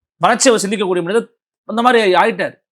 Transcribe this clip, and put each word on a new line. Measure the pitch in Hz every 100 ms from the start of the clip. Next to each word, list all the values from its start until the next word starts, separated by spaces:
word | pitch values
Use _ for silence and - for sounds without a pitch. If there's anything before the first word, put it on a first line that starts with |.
| _ -
வளர்ச்சியை | 180 240 269 214
சிந்திக்கக்கூடிய | 190 208 190 175
மனிதர், | 170 226 - _ _ _
அந்த | - 220
மாதிரி | 247 233 202
ஆயிட்டார். | 175 214 185 151 - _ _